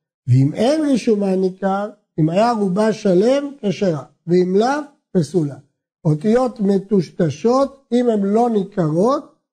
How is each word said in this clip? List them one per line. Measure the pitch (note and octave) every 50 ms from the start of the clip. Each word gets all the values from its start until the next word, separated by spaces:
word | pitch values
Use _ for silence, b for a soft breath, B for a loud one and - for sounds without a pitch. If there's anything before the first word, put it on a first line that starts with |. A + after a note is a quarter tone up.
| _ _ _ _ _
ואם | B2+ B2 C3 C3+ C#3+ D3+
אין | - G#3+ B3+ D4+ D#4+
רישומה | D#4 C#4+ C4+ G#3+ - A#3+ G#3+ G3+ G3+ G3 F#3+
ניכר, | F#3+ F#3+ F#3 F#3 - G3 G3 F#3+ G3 G#3 A3 - _ _ _ _ -
אם | D#3 D#3+
היה | E3 G3 A3+ A#3+
רובה | A#3+ G#3+ G3+ F#3+ F3+ G#3+ G#3+ A3 G3+
שלם, | G#3+ - G3 F3+ F3 G#3 B3 C4+ C#4+ C#4+ C#4+ C#4 -
כשרה. | - G3+ F3+ - G3+ F#3 D#3 - - - _ _ _
ואם | E3 F3 F3+ F3+ F3+ F#3
לאו, | G3+ A3 B3+ C#4+ D4+ C#4+ - _ _ _ _
פסולה. | - F#3 D#3 - - F3+ D3+ C#3+ C3 - - _ _ _ _ _ _ _ -
אותיות | D#3+ D3+ D3+ - G#3+ A3+ B3 C4 B3 - -
מטושטשות, | G3+ G3 G3+ F#3+ F#3+ - A3 G3 D3+ - - - F#3 D#3 C3 - - A3+ B3+ C4+ C#4 C4+ - - _ _
אם | A#3 B3 B3 A#3+
הן | A3 G#3 G3
לא | G3 G3+ A3+ A#3+ A#3+
ניכרות, | A3+ G#3 F#3+ G3 - F#3+ E3+ D3+ D3+ E3+ G3 B3 C#4 D4+ C#4 - _ _ _ _